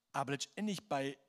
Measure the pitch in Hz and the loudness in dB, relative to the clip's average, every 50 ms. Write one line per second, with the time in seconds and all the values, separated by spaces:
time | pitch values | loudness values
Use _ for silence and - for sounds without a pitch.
0 | _ _ - 143 139 123 139 135 - - - - 208 208 196 - - - 143 139 | _ _ -2 -2 0 0 0 -2 -2 -4 -4 -2 0 0 0 -2 -2 0 0 2
1 | 135 139 139 - _ | 2 0 -2 -6 _